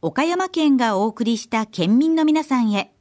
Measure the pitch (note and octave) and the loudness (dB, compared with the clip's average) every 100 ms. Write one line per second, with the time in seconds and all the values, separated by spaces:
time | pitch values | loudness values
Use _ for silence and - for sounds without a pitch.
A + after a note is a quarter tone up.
0 | E3 - D#4 F4+ F#4 F4+ D#4 C4+ A#3+ G3 | -4 -2 -2 0 -2 0 2 2 2 0
1 | G#3+ G#3+ A#3 A3+ - A3+ A3 - E3+ A3+ | -2 -2 -4 -4 -4 -6 -4 -4 0 2
2 | D#4+ D#4+ D#4 D#4 D#4 C4 A3+ G#3 F#3+ _ | 2 2 2 0 0 0 0 -2 -6 _